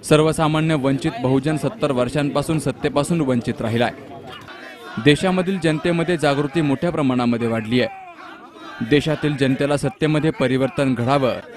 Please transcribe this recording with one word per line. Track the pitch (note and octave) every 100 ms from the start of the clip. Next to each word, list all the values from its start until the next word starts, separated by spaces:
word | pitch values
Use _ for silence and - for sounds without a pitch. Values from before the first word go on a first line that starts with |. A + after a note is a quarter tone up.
सर्वसामान्य | - D3+ D#3 D#3 D#3+ D#3 D#3+ D#3
वंचित | C3 C#3 D#3+ -
बहुजन | B2+ C3+ C3+ D#3
सत्तर | C#3+ - D3+
वर्षांपासून | B2+ B2 C#3+ C#3+ C#3 C#3+ D#3+
सत्तेपासून | C#3+ B2+ D3 C#3+ C#3+ E3+
वंचित | C#3 B2+ A#2 A2
राहिलाय. | A#2 A#2 A#2 - - - - - - - - - - - A#2+
देशामधील | C#3+ F#3 F#3 F3+ G3
जनतेमध्ये | D#3+ D#3 F3 E3+ E3 F3
जागृती | D3 C#3 D3 E3+
मोठ्या | D3+ C3+ E3+
प्रमाणामध्ये | D#3+ C#3 B2+ A#2+ A#2+ A#2
वाढली | A2+ G#2+ B2
आहे. | A2+ - - - - - - - - - A2+
देशातील | C#3+ D#3 D3 D3+ D3
जनतेला | C3+ C3 C#3+ D3
सत्तेमध्ये | C#3+ - D#3 D3+ D3+
परिवर्तन | - C3 C3 C3 - C3+
घडावं | B2 A#2+ C#3+ B2+ F#2 -